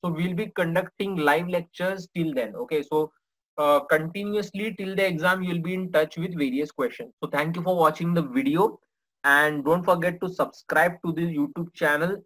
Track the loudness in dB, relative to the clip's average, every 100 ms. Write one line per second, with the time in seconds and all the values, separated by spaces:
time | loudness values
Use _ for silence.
0 | -4 -2 -2 -2 -4 -2 0 0 -2 _
1 | -4 0 2 2 0 -4 -6 -6 -4 -4
2 | -8 -4 -4 -2 -4 -6 -4 -4 0 -2
3 | -2 _ _ _ _ -2 4 4 4 0
4 | 0 -6 -4 -4 -4 -4 -6 -6 -6 0
5 | 0 2 2 2 0 -2 -2 -4 0 0
6 | 0 -2 -8 -2 -2 -2 -4 -2 -4 -4
7 | -16 _ -6 -2 -2 -2 -2 2 2 2
8 | 0 0 0 0 2 4 2 0 _ _
9 | _ _ 4 4 4 2 2 2 4 2
10 | 2 -2 -6 -2 -4 -4 _ 2 2 2
11 | -6 -2 -2 0 -2 -2 -10 -2 0 2
12 | 0 -4